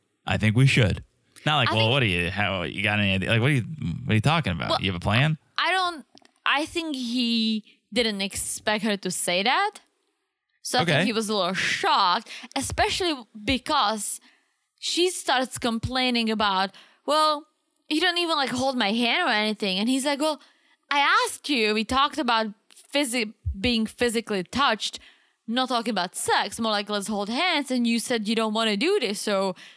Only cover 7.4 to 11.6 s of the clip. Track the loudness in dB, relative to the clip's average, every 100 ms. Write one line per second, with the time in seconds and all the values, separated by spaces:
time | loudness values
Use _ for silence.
7.4 | 0 -2 -6 _ -6 -2 0 -2 -4 -4
8.4 | -4 -4 -2 0 0 -2 -2 -4 0 0
9.4 | 2 0 0 -4 _ _ _ _ _ _
10.4 | _ _ -4 0 2 2 2 0 -2 0
11.4 | 0 0